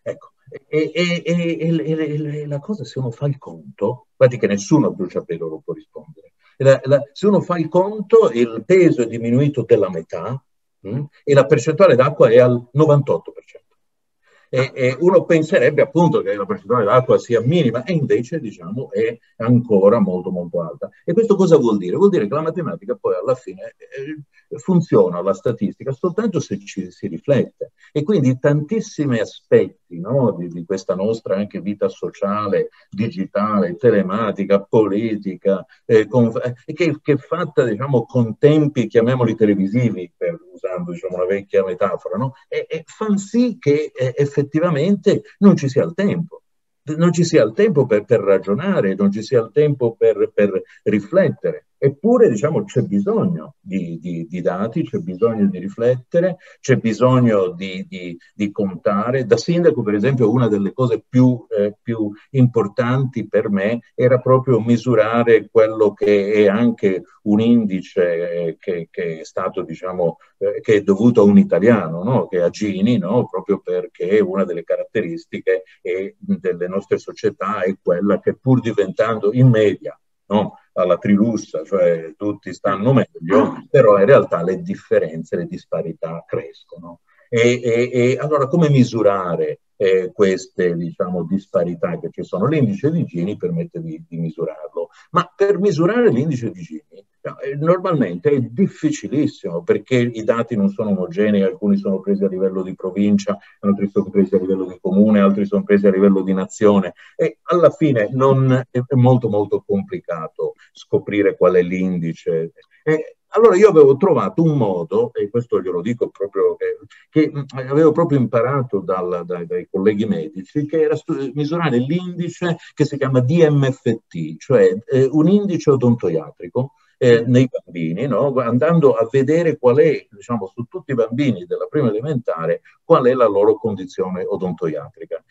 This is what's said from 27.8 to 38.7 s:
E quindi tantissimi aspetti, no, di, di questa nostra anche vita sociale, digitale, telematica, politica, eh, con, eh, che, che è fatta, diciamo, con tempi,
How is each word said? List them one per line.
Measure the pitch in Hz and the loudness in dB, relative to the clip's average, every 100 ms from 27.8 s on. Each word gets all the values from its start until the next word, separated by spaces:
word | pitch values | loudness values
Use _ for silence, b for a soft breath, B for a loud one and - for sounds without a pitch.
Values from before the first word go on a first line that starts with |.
| b | b
E | 151 | -6
quindi | 151 196 131 127 | -2 0 0 0
tantissimi | 147 147 147 220 - - 143 113 | 0 0 -2 -6 -6 -6 -4 -2
aspetti, | 101 - _ 117 101 _ _ 85 | -4 -10 _ 2 2 _ _ -14
no, | 95 135 120 | -4 0 0
di, | 85 87 | -2 -10
di | 87 | -12
questa | 85 95 - 90 | -8 -8 -4 -4
nostra | 104 113 - 98 | -2 -4 -4 -4
anche | 104 95 | -4 -8
vita | 87 101 98 | -8 -4 -6
sociale, | - 90 - 98 104 104 98 - b b | -6 -12 -6 -4 -4 -2 -2 -4 b b
digitale, | 196 220 165 92 - 214 147 87 85 | -6 -6 -4 -6 -4 -2 0 -2 0
telematica, | 123 104 92 104 110 95 98 98 | 2 2 0 -4 -4 -4 0 0
politica, | - 117 104 101 117 107 98 87 98 95 - b - | 2 2 2 0 -2 -4 -8 -4 -2 -2 -6 b 2
eh, | 113 101 | 2 2
con, | 123 117 120 | 2 2 0
eh, | 123 123 - | -8 -10 -14
che, | 151 170 151 | -2 -2 -2
che | - | -2
è | 139 | -2
fatta, | - 165 160 - 123 | -2 -6 -2 -2 0
diciamo, | 104 139 127 - | -2 -2 -2 0
con | 127 113 104 | -2 -2 2
tempi, | 143 156 147 | 4 4 2